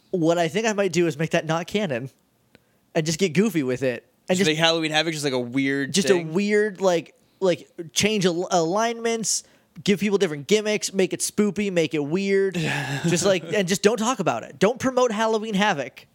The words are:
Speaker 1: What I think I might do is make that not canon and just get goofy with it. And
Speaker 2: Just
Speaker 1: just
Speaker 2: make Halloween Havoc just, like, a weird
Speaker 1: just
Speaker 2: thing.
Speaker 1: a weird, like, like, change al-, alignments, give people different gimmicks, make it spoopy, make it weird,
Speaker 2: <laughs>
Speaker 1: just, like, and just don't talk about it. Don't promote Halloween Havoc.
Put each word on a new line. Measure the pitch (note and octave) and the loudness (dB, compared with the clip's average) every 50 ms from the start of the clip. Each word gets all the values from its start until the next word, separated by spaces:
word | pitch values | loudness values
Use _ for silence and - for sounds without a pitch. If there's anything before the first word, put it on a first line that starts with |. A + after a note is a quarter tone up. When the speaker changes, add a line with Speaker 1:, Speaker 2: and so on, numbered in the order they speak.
| _ _ | _ _
Speaker 1:
What | - F#3 D#3 E3 E3+ F3 | -2 0 2 2 2 2
I | E3+ D#3+ | 2 0
think | - G3+ A3 | 0 -2 -2
I | A3+ G#3+ | 0 0
might | G3 G3+ F#3+ | 0 0 0
do | D3+ F3 F3 | 2 0 0
is | E3 C#3+ C#3 | 0 0 -2
make | E3 D#3 | -2 -2
that | - E3+ D#3+ | -2 -2 0
not | D#3 D#3+ E3 - - | -2 -2 -4 -4 -4
canon | - G#3 G#3+ F3 C3+ A2+ B2+ C3 - _ _ _ _ _ _ _ _ _ _ _ _ _ _ _ - | -4 -4 -2 -2 -4 -4 -6 -8 -14 _ _ _ _ _ _ _ _ _ _ _ _ _ _ _ -2
and | E3 D#3 | -2 0
just | D#3 D#3+ - | 0 0 0
get | G3 F#3 C#3 | 0 0 2
goofy | D#3 G#3 A#3 E3 E3 C#3 | 2 2 2 0 -2 -2
with | B2+ B2+ B2 C#3 | -2 -2 -2 -2
it. | C3 A#2+ A#2 - _ _ _ _ - | -2 -2 -4 -8 _ _ _ _ -2
And | F#3 F3+ | 0 2
Speaker 2:
Just | G3 D#3+ | 2 2
Speaker 1:
just | D#3 D#3 | 2 2
Speaker 2:
make | E3 | 2
Halloween | E3 E3 E3 D#3+ D#3 | 2 2 2 0 0
Havoc | D3+ D#3 D#3 E3+ D#3+ | 0 0 0 0 -2
just, | D3+ C#3+ | -4 -2
like, | C#3+ B2+ | -2 -2
a | B2+ | -2
weird | B2 A#2+ A#2+ C#3 C3+ C#3 C#3 C#3 C#3 C3+ C3+ | -2 -2 -2 -2 0 0 0 -2 -2 -2 0
Speaker 1:
just | F#3 G3 - | 0 2 4
Speaker 2:
thing. | G3 F3 E3 D#3+ | 2 2 0 -2
Speaker 1:
a | |
weird, | D#3 E3+ G3+ G#3 G#3 G#3 G#3 G#3+ F#3+ F3 | -2 -2 0 2 2 2 2 0 -2 0
like, | F#3+ F#3+ F3 E3 D3+ - - _ _ _ _ _ | 0 2 2 2 0 -6 -14 _ _ _ _ _
like, | F#3+ F#3+ E3+ - - - _ - E3+ D#3 - | 0 0 0 0 -4 -12 _ -16 -16 -8 -2
change | - F#3 G3+ A3 G#3 F3 | -2 0 0 2 2 2
al-, | F#3 E3+ E3+ F#3 - | 0 0 0 -2 0
alignments, | G3 F3 E3 E3 F3+ G#3 A3+ A#3 A#3 A#3 A3+ A#3 A3+ A3+ A3 - - - - _ _ _ _ _ _ - - | 2 2 2 2 0 0 0 -2 -2 -2 -4 -2 -2 -2 -2 -2 -4 -4 -6 _ _ _ _ _ _ -4 0
give | - G3+ E3 | 0 0 2
people | G3 G#3+ G3 F#3+ | 2 0 0 2
different | G3+ F3 D3+ C#3+ C#3 - | 0 0 -2 -4 0 2
gimmicks, | G3+ G#3+ G#3 G#3+ G#3+ G3+ - - - | 2 2 4 2 -2 -2 -2 -2 0
make | F#3+ F#3+ E3+ F3 | 0 0 0 0
it | D#3+ | -4
spoopy, | - - - - G#3+ G#3 E3+ - G#3 G3+ | -6 -4 0 0 0 0 0 0 -2 0
make | F#3 F3 D#3+ D3 - | 0 0 0 0 0
it | D3+ D3 | -2 -2
weird, | C#3 D#3 F#3+ G3 G3 G3 G3 G3 G3 E3+ | -2 -2 -2 0 2 2 2 2 0 0
Speaker 2:
<laughs> | F3 D#3 D3 C#3 C#3+ C#3+ C3 C#3 C3+ - E3+ | -2 -2 -2 -2 -4 -4 -4 -4 -4 0 0
Speaker 1:
just, | F#3 E3+ F3 | 0 2 2
like, | G3 F#3+ F3 D#3 - E3 | 2 2 2 0 -2 -2
and | G#3 G3 E3 | -2 0 0
just | G3+ - - | 0 2 2
don't | G3+ A#3 G#3+ | 2 2 2
talk | A3 A3+ C4 - | 0 -2 -2 0
about | F3+ D3 A#2+ A2+ A2 | -2 -2 -2 -2 -6
it. | - C3 C3 | -10 -2 0
Don't | - G3+ B3+ B3 | 2 2 2 0
promote | - C4 C4 B3 B3+ B3 | -2 -2 2 2 2 2
Halloween | G#3 G#3 A3+ A3+ A3 A3 G#3 A3+ G#3+ | 2 0 0 0 0 0 -2 -2 0
Havoc. | F#3+ G#3 G#3+ F#3 C#3+ B2+ C3 - - - _ - | 2 2 2 2 0 -4 -6 -10 -16 -20 _ -2